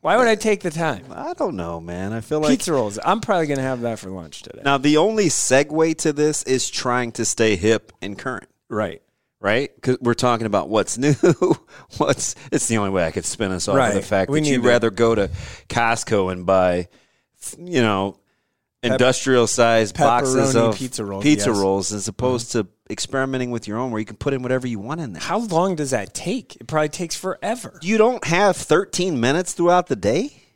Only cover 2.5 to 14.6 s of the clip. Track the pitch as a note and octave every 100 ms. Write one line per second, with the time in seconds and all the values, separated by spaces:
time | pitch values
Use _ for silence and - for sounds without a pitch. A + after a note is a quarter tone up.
2.5 | - - D3+ G#2+ G2+ - G#3+ G#3+ F#3+ D#3
3.5 | C#3 C3 B2+ A#2 A2 F#2+ F#2+ D#2+ - -
4.5 | - C#3 C#3 C#3+ D3+ F#3+ A3 F#3+ - -
5.5 | C3 D3 D#3 E3 D#3+ D#3+ D3 D3+ D3 -
6.5 | C3 - - C3 B2 A#2+ - A2 - A2+
7.5 | G2 G#2 A2 _ _ G2 G2+ C3+ A#2+ -
8.5 | _ _ G#2+ G2+ D2+ _ _ _ _ G2
9.5 | A2 C#3 _ - B2+ A#2+ A#2 B2+ A#2 A2+
10.5 | G2+ D#2 G#2+ G2 - C#3 C#3+ F#3 D#3+ F3+
11.5 | - _ - - - D3 C3 - - -
12.5 | D3+ - A2 G2+ F#2+ E2 D#2+ - - G2+
13.5 | F#2 - G2 B2 G2+ G2 G2+ F#2 D3 D3+
14.5 | C3